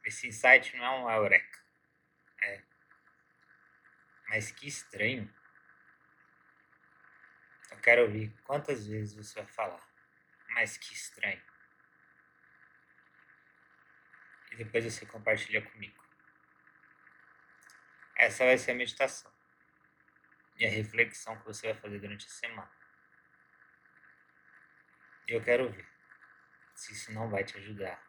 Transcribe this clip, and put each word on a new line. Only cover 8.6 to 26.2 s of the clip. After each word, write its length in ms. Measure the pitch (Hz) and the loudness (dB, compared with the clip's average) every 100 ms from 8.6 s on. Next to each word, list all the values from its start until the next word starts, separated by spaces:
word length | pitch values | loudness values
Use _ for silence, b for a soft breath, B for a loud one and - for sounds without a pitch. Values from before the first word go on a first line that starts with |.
| 147 131 104 | -2 -6 -4
vezes 280 | 107 104 | -6 -6
você 260 | 104 101 107 | -10 -14 -12
vai 100 | 101 | -12
falar. 380 | - 101 87 - _ _ _ _ _ - | -6 -6 -6 -18 _ _ _ _ _ -6
"Mas 260 | 117 107 - | -2 -2 -4
que 160 | - | -14
estranho." 500 | - - - 104 95 - - - _ _ _ _ - _ _ _ - - - _ _ _ _ - - _ _ _ - - - - - - - - | -14 -14 -8 -8 -8 -14 -20 -20 _ _ _ _ -20 _ _ _ -20 -20 -20 _ _ _ _ -20 -20 _ _ _ -20 -20 -20 -20 -20 -20 -20 -20
E 40 | 117 | -12
depois 280 | 113 117 | -2 0
você 220 | 113 - - | 0 -8 -12
compartilha 560 | 113 104 107 - 107 | -6 0 0 0 -4
comigo. 420 | - - 98 - - _ - _ _ _ - _ - - - - - - - - - - - - - | -4 -16 -18 -18 -20 _ -20 _ _ _ -20 _ -20 -20 -20 -20 -20 -20 -20 -20 -20 -20 -20 -20 -10
Essa 300 | - 113 - | 4 4 6
vai 120 | 127 127 | 6 6
ser 140 | - | 4
a 20 | |
meditação. 580 | 123 120 - 135 - - _ _ _ _ _ _ _ _ _ _ - _ - | -2 -4 0 -2 -2 -18 _ _ _ _ _ _ _ _ _ _ -20 _ -2
E 80 | |
a 60 | 110 | 0
reflexão 680 | 107 101 113 113 - 113 113 | 0 -4 0 0 -2 -12 -12
que 80 | 110 | -12
você 260 | 107 113 | -8 -6
vai 80 | 107 | -6
fazer 180 | 120 104 | -8 -10
durante 280 | 104 104 - | -10 -12 -14
a 40 | |
semana. 400 | - 117 110 90 - - _ _ - _ _ _ _ - - _ - - - _ _ - - - _ _ _ - - - | -12 -12 -12 -16 -20 -20 _ _ -20 _ _ _ _ -20 -20 _ -20 -20 -20 _ _ -20 -20 -20 _ _ _ -20 -16 -4
E 60 | |
eu 100 | 117 | -2
quero 260 | 113 120 127 | 4 4 2
ver 200 | 104 - _ - - | -4 -18 _ -20 -20